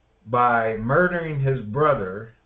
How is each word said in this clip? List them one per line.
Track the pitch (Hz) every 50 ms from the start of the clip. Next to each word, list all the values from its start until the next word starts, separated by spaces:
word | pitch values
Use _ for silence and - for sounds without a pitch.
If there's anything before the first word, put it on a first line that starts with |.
| _ _ _ _ _
by | 107 120 120 120 120 120 117 113 110 110
murdering | 107 110 120 143 170 180 175 175 170 165 160 151 139
his | 135 135 131 123
brother | 104 104 104 143 156 151 135 107 98 92 95 104 117 - - _ _